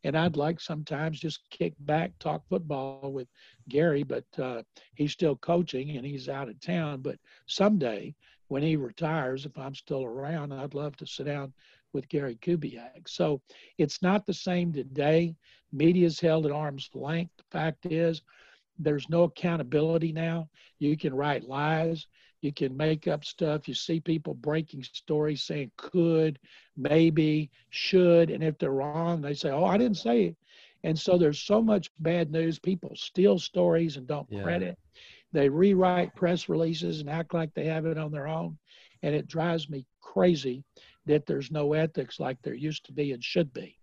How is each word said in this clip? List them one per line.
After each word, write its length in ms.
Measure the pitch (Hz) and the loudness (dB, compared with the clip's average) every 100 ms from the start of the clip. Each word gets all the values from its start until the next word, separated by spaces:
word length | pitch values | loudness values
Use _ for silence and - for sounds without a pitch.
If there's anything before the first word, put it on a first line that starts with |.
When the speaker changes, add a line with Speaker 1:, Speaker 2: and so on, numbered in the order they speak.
Speaker 1:
and 120 | - 151 | -2 0
I'd 200 | 170 151 | 0 0
like 240 | 147 175 | -2 -2
sometimes 600 | - 156 151 143 156 156 | -6 -10 -6 -4 -4 -4
just 280 | 165 151 _ | -8 -10 _
kick 240 | - 170 160 | -6 -6 -4
back, 320 | 143 151 180 - | -2 0 0 -6
talk 280 | 160 151 _ | -6 -6 _
football 640 | 190 160 143 135 135 139 | -4 -2 -6 -6 -8 -8
with 160 | 135 123 _ - _ - | -8 -10 _ -20 _ -4
Gary, 340 | 127 170 143 | 2 4 2
but, 220 | 139 123 - - | -2 -6 -8 -8
uh, 240 | 127 123 120 _ _ | -6 -6 -10 _ _
he's 180 | _ 147 | _ -4
still 240 | - 165 135 | 0 0 0
coaching, 600 | - 170 180 127 139 147 | 0 0 2 -4 -6 -8
and 80 | 135 | -8
he's 220 | 143 131 | -10 -8
out 200 | 139 135 | -8 -8
of 120 | 120 | -10
town. 400 | - 175 156 139 | -4 -2 -2 -6
But 160 | 135 - _ _ _ | -8 -10 _ _ _
someday, 680 | - 196 214 127 107 - 151 _ _ _ | 2 4 4 0 -4 -10 -16 _ _ _
when 140 | 135 | -2
he 140 | 151 156 | 0 0
retires, 680 | 131 - 160 160 131 131 143 | -2 -4 -2 -2 -2 -4 -8
if 100 | 139 | -12
I'm 160 | 135 | -12
still 300 | 139 - 139 | -12 -6 -6
around, 480 | 127 120 143 165 143 | -4 -6 -6 -6 -6
I'd 220 | 135 139 | -8 -8
love 220 | 143 147 143 | -6 -8 -10
to 80 | 147 | -14
sit 180 | - 139 | -8 -6
down 260 | 143 135 - _ _ _ | -6 -6 -14 _ _ _
with 160 | 139 - | -8 -2
Gary 280 | 156 139 117 | -2 -2 -6
Kubiak. 720 | - 170 147 117 120 - - | -2 0 -2 -10 -18 -18 -16
So 320 | - 170 143 _ - - _ | -2 0 0 _ -20 -20 _
it's 240 | 151 - | -2 0
not 240 | 180 202 - | 0 0 0
the 80 | |
same 380 | 180 - 180 175 | -6 -2 0 0
today. 640 | 147 131 135 143 160 170 160 _ _ _ | -2 -6 0 4 4 2 -4 _ _ _
Media's 480 | 135 156 180 175 156 | 2 4 6 4 4
held 260 | 175 160 151 | 2 4 2
at 60 | |
arm's 380 | 147 151 139 - | -2 -4 -8 -12
length. 380 | 131 135 165 170 _ | -10 -4 -4 -4 _
The 60 | _ | _
fact 360 | 165 160 151 180 | -4 -4 -4 -4
is, 360 | 160 165 160 _ _ - _ _ _ | 0 0 0 _ _ -20 _ _ _
there's 320 | 156 147 131 | -2 -2 0
no 140 | 165 | 4
accountability 920 | 170 - 175 170 127 147 156 165 160 | 4 2 -2 0 0 2 2 2 0
now. 360 | 156 165 165 160 _ - _ | -2 -2 -2 -6 _ -20 _
You 160 | 143 151 | 0 0
can 180 | 156 | 0
write 300 | 131 147 135 | 0 0 0
lies. 640 | 110 135 147 160 165 165 - _ _ _ | -2 -2 0 2 0 -2 -8 _ _ _
You 120 | 147 | -6
can 240 | 143 139 131 | -2 -4 0
make 300 | 156 156 170 | 0 0 0
up 180 | 147 | -2
stuff. 440 | - - 160 151 - | -4 -4 -2 -2 -4
You 60 | |
see 260 | 123 - 165 | -8 -2 -2
people 340 | 156 160 156 | 0 -2 -2
breaking 480 | 131 135 156 156 143 | -6 -2 -2 -4 -10
stories 640 | 127 - - 151 151 147 | -14 -16 -4 0 0 -2
saying 260 | - 156 131 - | -4 -6 -6 -10
could, 640 | - 185 170 165 160 147 _ - _ - | -4 2 4 4 2 0 _ -20 _ -6
maybe, 760 | 135 156 165 156 156 151 151 _ _ | 2 6 6 6 2 2 -2 _ _
should. 600 | - - 185 180 170 165 | -8 2 6 8 8 6
And 120 | - | 2
if 160 | 160 151 | -2 0
they're 140 | 143 | -2
wrong, 500 | 135 143 151 170 170 | 0 -2 -2 -2 -2
they 120 | 143 | -2
say, 160 | 143 156 | -4 -2
"Oh, 140 | 139 | 2
I 140 | 185 190 | 2 4
didn't 180 | 247 185 | 4 2
say 260 | 226 240 | 2 4
it." 120 | 180 170 _ - - _ | 2 0 _ -20 -20 _
And 160 | 165 160 | -2 -2
so 180 | - 180 | 4 6
there's 220 | 165 147 | 6 2
so 220 | - 208 | 2 2
much 260 | 226 208 - _ | 4 2 0 _
bad 320 | 160 175 160 | 0 0 0
news. 260 | 160 165 160 | 0 0 -2
People 380 | - 185 - - | -2 -2 -4 -12
steal 420 | - - 196 190 | -8 4 6 6
stories 580 | - 185 175 165 165 139 | 0 2 4 4 2 -4
and 120 | 127 | -6
don't 200 | 147 - | -8 -6
Speaker 2:
Yeah. 140 | 104 | -6
Speaker 1:
credit. 340 | 98 175 180 175 _ - - - _ | -2 -2 -4 -8 _ -20 -20 -20 _
They 160 | 160 139 | 2 2
rewrite 680 | 143 196 190 185 180 175 - | 6 4 6 4 2 -2 0
press 320 | 175 175 - | 0 0 0
releases 520 | 165 165 160 170 160 | 0 0 -2 -4 -4
and 80 | 143 | -4
act 240 | 156 165 | -6 -2
like 220 | 165 160 | -2 -4
they 120 | 165 156 | -4 -4
have 200 | 160 160 | -2 -2
it 100 | 160 | -4
on 140 | 156 | -4
their 160 | 151 139 | -6 -6
own. 320 | 160 170 160 _ - - _ | -4 -6 -10 _ -20 -20 _
And 120 | 151 | -2
it 140 | 147 139 | -2 -2
drives 420 | 160 165 165 147 | -2 0 -2 -4
me 160 | 147 131 _ | -10 -12 _
crazy 640 | - - 185 165 135 127 - - - _ - | -8 2 4 4 0 -6 -10 -20 -20 _ 2
that 200 | 151 147 | 2 2
there's 240 | 139 139 | -4 -4
no 220 | 156 147 | -2 0
ethics 440 | 151 160 156 127 - | 2 0 -2 -8 -6
like 240 | 131 127 | -6 -6
there 120 | - | -8
used 320 | 120 151 151 - | -6 -6 -6 -10
to 60 | |
be 200 | 139 147 | -6 -4
and 100 | 123 | -4
should 300 | 120 - 160 | -4 -2 -2
be. 260 | - - _ | -4 -14 _